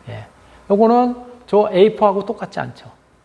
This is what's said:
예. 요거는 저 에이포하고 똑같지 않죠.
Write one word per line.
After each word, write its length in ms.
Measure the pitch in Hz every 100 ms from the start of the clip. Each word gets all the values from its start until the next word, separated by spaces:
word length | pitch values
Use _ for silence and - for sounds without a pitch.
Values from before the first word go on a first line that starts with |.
| 120
예. 200 | 110 110 _ _ - -
요거는 600 | 202 226 240 247 247 - - -
저 180 | 202 208
에이포하고 560 | 185 214 214 208 196 196
똑같지 360 | 214 190 -
않죠. 280 | 127 - - _ _ _